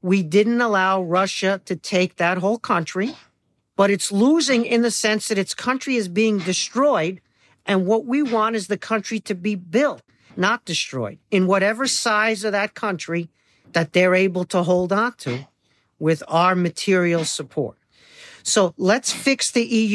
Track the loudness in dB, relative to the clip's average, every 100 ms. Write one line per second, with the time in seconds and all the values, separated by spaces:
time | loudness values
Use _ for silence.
0 | 0 0 2 2 4 2 2 2 2 0
1 | 0 0 0 -2 -2 -2 -4 -8 -2 0
2 | 0 0 -2 0 0 -2 0 -2 -2 -4
3 | -4 -6 _ _ _ _ _ 0 2 2
4 | -2 2 4 4 2 0 2 2 0 0
5 | 0 0 -2 -2 -4 -4 -4 -2 -2 -2
6 | -2 0 2 2 -2 -4 -4 0 2 2
7 | -2 -6 _ _ _ _ -2 0 2 0
8 | 0 0 0 0 0 -2 -4 -6 -4 -4
9 | -4 -8 -6 -6 -4 -6 -2 0 0 -2
10 | _ _ _ -2 -2 -2 -4 -6 -6 -6
11 | -8 -10 -2 0 2 2 2 0 -2 -2
12 | 0 0 0 -2 -2 -2 -4 -4 -6 -4
13 | -4 -6 -6 _ _ _ _ -2 0 2
14 | 4 4 2 -2 -2 -2 2 2 2 0
15 | -2 -4 -8 -8 -10 _ _ _ _ -4
16 | -2 -2 0 2 4 2 0 -2 0 2
17 | 2 0 -2 -6 -8 -6 -6 -8 _ _
18 | _ -20 -20 -12 0 2 2 2 0 0
19 | 0 -4 0 0 0 0 0 2 2